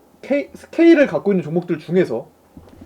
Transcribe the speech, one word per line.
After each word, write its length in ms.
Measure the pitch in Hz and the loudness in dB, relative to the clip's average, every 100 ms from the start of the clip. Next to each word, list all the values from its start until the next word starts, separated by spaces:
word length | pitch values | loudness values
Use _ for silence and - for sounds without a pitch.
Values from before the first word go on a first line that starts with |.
| _ _ | _ _
케이-, 260 | - 285 - | -6 -6 -6
스케일을 520 | - - - 339 302 277 | -16 -12 0 4 4 2
갖고 260 | 151 202 | 0 -2
있는 120 | 190 | -2
종목들 340 | 151 170 170 160 | -2 -6 -6 -10
중에서 480 | - 180 151 117 - _ _ - - - | -4 -2 0 -4 -10 _ _ -20 -20 -20